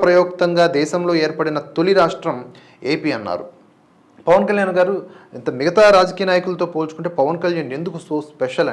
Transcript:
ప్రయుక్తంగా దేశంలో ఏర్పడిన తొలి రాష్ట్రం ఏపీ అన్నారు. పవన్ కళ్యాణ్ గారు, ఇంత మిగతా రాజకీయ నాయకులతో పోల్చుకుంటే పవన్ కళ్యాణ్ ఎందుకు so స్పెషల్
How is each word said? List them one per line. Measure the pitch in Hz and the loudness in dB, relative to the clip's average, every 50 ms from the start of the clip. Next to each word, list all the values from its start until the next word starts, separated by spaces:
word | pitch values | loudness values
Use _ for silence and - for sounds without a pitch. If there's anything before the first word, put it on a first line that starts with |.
| 185 | 6
ప్రయుక్తంగా | 175 180 180 180 180 - - 180 175 175 170 170 170 156 143 | 4 4 4 4 2 0 -2 -2 0 2 2 2 2 2 0
దేశంలో | 151 151 190 175 175 175 170 160 156 | -2 -2 -2 -2 -2 0 0 0 0
ఏర్పడిన | 151 - 160 160 156 151 143 147 - - | -2 -2 -2 -4 -2 -4 -6 -8 -6 -2
తొలి | 170 170 190 190 185 | 0 2 2 4 4
రాష్ట్రం | 170 170 165 - - 165 131 123 123 127 - - - - _ - - - | 2 2 0 -4 -6 -8 -8 -8 -10 -16 -20 -20 -20 -20 _ -10 -6 -4
ఏపీ | 156 160 160 147 127 | -4 -2 -2 -4 -4
అన్నారు. | 110 101 92 87 87 - - - _ _ _ _ _ _ _ _ _ _ _ _ _ - | -4 -4 -6 -6 -6 -8 -12 -18 _ _ _ _ _ _ _ _ _ _ _ _ _ 2
పవన్ | 165 175 202 202 202 | 2 4 4 4 2
కళ్యాణ్ | 208 202 196 185 175 180 | 0 0 0 0 2 0
గారు, | 180 190 202 - - - - - - - - | 2 0 0 -4 -6 -12 -20 -20 -20 -20 -16
ఇంత | 123 - 156 131 127 | -10 -8 -8 -4 -2
మిగతా | 143 175 170 214 214 208 202 | -2 0 4 6 8 8 8
రాజకీయ | 185 185 180 - - 190 185 | 6 4 2 -2 -4 -2 0
నాయకులతో | 180 180 180 190 175 165 180 170 - | 0 0 0 -2 -4 -4 -4 -4 -4
పోల్చుకుంటే | 160 160 156 - - 170 170 170 - | -6 -6 -6 -8 -8 -8 -6 -2 0
పవన్ | 135 147 175 165 180 | 0 0 0 -2 -2
కళ్యాణ్ | 175 175 165 143 123 131 | -4 -2 -4 -6 -6 -8
ఎందుకు | 147 170 175 160 156 - | -8 -8 -8 -10 -12 -10
so | - 151 151 147 - | -6 -6 -6 -8 -8
స్పెషల్ | - - 131 127 - - 143 123 | -8 -6 -6 -4 -2 -2 -2 -2